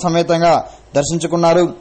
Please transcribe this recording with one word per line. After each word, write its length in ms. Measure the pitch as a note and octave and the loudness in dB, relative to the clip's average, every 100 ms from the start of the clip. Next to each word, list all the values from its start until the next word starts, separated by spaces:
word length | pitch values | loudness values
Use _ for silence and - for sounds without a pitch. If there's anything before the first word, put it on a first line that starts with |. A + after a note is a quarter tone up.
సమేతంగా 480 | F3+ E3 E3+ E3 E3+ D3 - - - C#3 | -2 -2 0 0 2 2 -2 -16 -6 -4
దర్శించుకున్నారు. 680 | C#3+ E3 E3 E3+ E3+ E3+ F3 - | -2 -4 -4 0 2 2 0 -4